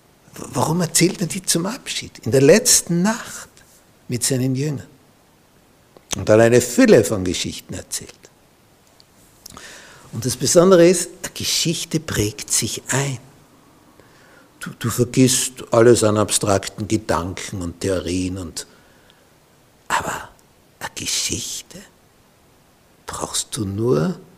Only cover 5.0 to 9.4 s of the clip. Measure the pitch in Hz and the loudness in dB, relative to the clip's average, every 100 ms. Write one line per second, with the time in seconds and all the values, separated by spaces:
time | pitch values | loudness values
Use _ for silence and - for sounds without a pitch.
5 | _ _ _ _ _ _ _ _ _ - | _ _ _ _ _ _ _ _ _ -20
6 | - 101 95 107 117 120 120 - 254 156 | -10 -6 4 6 6 4 2 4 6 6
7 | 101 104 90 82 90 - - 87 - - | 6 0 -2 -4 -6 -10 -12 -14 -10 -12
8 | - - - _ _ _ _ _ _ _ | -12 -20 -20 _ _ _ _ _ _ _
9 | _ _ _ _ | _ _ _ _